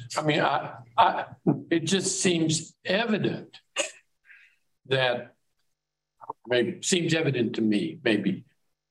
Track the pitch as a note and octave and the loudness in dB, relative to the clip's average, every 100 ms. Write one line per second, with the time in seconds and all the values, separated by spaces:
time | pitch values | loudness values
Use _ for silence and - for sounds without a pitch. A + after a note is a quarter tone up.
0 | - - D#3 D3+ - C#3 - - - - | -6 -2 0 2 2 0 -4 -14 -4 4
1 | - - - - - C#3+ - E3 D#3+ F#3+ | 4 4 -8 -4 0 0 0 -2 0 0
2 | - - F#3+ E3+ D#3 D#3+ - _ - F#3+ | 0 0 0 2 0 -2 -4 _ -2 0
3 | A#3 G#3 - E3 - - _ - - - | 0 0 -2 -4 -12 -20 _ -8 -8 -8
4 | _ _ _ - - _ _ _ B2+ C3 | _ _ _ -20 -20 _ _ _ -4 0
5 | B2+ A#2+ B2 _ _ _ _ _ _ _ | 0 -2 -6 _ _ _ _ _ _ _
6 | _ _ - - A2+ B2 A2+ F#2 - F#3 | _ _ -16 -14 -2 0 0 -2 0 0
7 | D#3 E3 C#3 B2 A2 A#2 A2 G#2 E2 - | 2 0 0 0 -2 0 2 2 0 -2
8 | A#2 G2+ F#2+ - - _ _ _ _ | 0 2 0 -4 -10 _ _ _ _